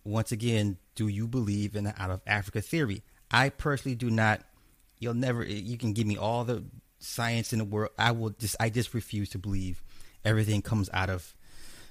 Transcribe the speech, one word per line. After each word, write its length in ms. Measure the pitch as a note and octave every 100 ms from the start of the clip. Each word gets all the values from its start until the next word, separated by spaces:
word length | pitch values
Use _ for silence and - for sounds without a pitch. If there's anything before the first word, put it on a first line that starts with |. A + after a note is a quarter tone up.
once 260 | G#2 A2 A2
again, 460 | A2+ A#2+ A2+ G#2 F#2+ _
do 140 | - G#2+
you 180 | G2+ A2+
believe 480 | B2+ G#2 G2+ G#2
in 80 | G#2
the 180 | G2+ G#2+
out 100 | F#2
of 100 | F#2
Africa 360 | - G#2 F#2+ A2+
theory? 420 | - E3 C3 G2 - - -
I 160 | A2+ C#3
personally 480 | - D#3 C#3 C#3 A#2+
do 140 | A#2+
not. 320 | A2+ A2 G#2+ - - _ _ _ -
You'll 140 | A#2+
never, 300 | A#2+ C3 A#2+
you 320 | - G#2 G#2+ A#2
can 160 | A#2
give 140 | G#2 G#2+
me 100 | G#2
all 280 | G#2 A#2+
the 180 | A#2 A#2 - - - _
science 520 | - - A#2 A#2 A2
in 60 | A2
the 60 |
world. 260 | G#2+ G#2+ G#2+ -
I 140 | A2+
will 180 | A#2 A2
just, 240 | G2+ G#2+ -
I 100 | A2+
just 240 | A2+ A2+
refuse 360 | A#2 - G#2 G2
to 80 | F#2+
believe 440 | G2+ F#2+ F#2 F2+ - - - -
everything 380 | G#2+ G#2+ G#2+ G#2
comes 260 | - A2 F#2+
out 180 | F#2 F#2
of 240 | F#2 - - - - - - -